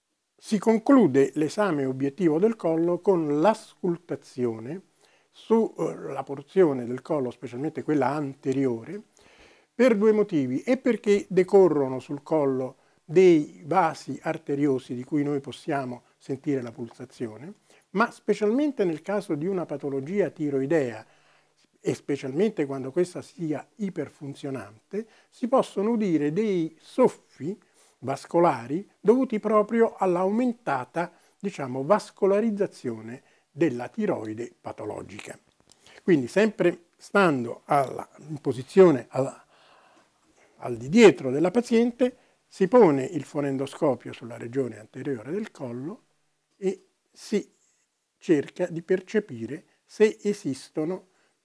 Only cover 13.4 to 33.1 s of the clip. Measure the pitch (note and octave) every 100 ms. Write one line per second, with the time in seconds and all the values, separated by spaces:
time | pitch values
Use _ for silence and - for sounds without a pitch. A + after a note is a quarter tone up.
13.4 | D3 - D3 F3+ D#3+ C#3+ - C3 E3 D#3
14.4 | - C#3+ D3 C3 - B2 B2 D3+ C#3+ C#3+
15.4 | C#3 - - C#3 B2+ A#2+ _ _ - C3+
16.4 | D3 C3 A#2+ A2+ A#2 - B2+ - A#2+ G#2+
17.4 | D#3 G#3+ _ _ _ F#3 A#3 - - G3+
18.4 | G#3 B3 D4 B3+ F#3 D#3 - G3+ F#3 D3+
19.4 | E3+ F#3+ D#3 C#3+ D3 C3+ C3+ G3+ E3+ -
20.4 | D3 C#3 C3+ E3 B2+ G#2+ - _ _ _
21.4 | _ _ _ _ F#3 C3 - C#3 C3+ C#3
22.4 | G#3+ G#3+ C#3 C3+ C3 F3 F3+ D3+ - -
23.4 | D#3+ C#3 - - G3 F3 C3+ - C#3 C#3
24.4 | C#3+ C3 G2 A2 _ G3 A3+ _ _ -
25.4 | A#3 B3+ - G3+ G#3 A#3 G#3 D#3 D3 E3
26.4 | A3 F3+ D#3+ - - - B3 - _ -
27.4 | C#3+ G#3+ _ _ _ _ A#2+ C3 - E3+
28.4 | E3+ B2+ A#2+ D#3+ G3+ _ F#3+ B3+ C4 G#3+
29.4 | G#3 G#3+ G#3+ A#3 A3 - F#3+ F3 F#3+ A3
30.4 | B3+ A#3 - C3+ B2 E3+ F3+ _ _ _
31.4 | G3 E3+ C3+ C3 C#3 G#3 - - G3 G3+
32.4 | A#3 G3+ F#3+ - B2+ A2+ A2